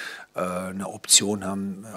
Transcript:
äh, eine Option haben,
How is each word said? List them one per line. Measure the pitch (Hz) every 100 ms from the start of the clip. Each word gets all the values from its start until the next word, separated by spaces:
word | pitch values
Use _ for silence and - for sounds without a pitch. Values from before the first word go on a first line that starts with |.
| - - - 85
äh, |
eine | 90 90 92 95 95
Option | 98 - - 101 104
haben, | 95 98 98 95 110